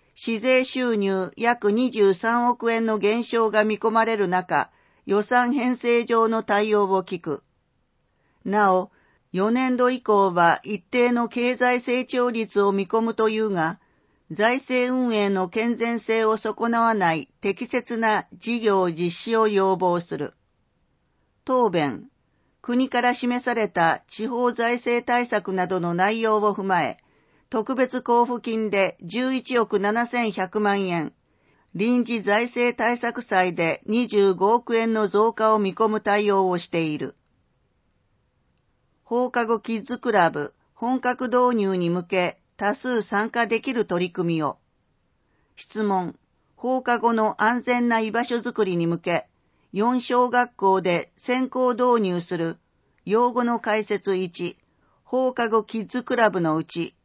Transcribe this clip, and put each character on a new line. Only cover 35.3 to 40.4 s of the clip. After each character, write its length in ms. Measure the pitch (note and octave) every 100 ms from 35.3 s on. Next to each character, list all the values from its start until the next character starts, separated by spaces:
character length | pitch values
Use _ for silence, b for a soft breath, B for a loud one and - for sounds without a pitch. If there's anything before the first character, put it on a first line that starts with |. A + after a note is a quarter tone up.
加 220 | A3+ A3 A3
を 40 |
見 140 | G3
込 140 | F3+ A3
む 140 | G#3+
対 300 | G#3 G#3 G#3
応 180 | G3 F#3
を 80 | F3
し 100 | -
て 160 | E3+
い 140 | D#3+ D3+
る。 180 | B2 - _ _ _ _ _ _ _ _ _ _ _ _ _ _ _ _ _ _
放 280 | _ A#3+ B3
課 140 | B3 A3+
後 140 | A#3
キ 180 | - A3+
ッ 60 |
ズ 140 | - A#3+
ク 140 | B3
ラ 180 | G#3 E3
ブ、 240 | D#3